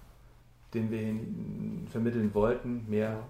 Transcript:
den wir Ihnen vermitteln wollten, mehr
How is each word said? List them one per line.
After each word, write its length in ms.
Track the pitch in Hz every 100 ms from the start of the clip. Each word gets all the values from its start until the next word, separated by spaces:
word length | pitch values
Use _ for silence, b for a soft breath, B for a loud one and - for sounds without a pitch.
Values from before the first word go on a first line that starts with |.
| - - - - - - -
den 180 | 113 110
wir 100 | 110
Ihnen 840 | 110 110 - 117 107 101 107 107 -
vermitteln 400 | 117 117 120 107
wollten, 540 | 104 110 - 123 120 107
mehr 300 | 107 110 110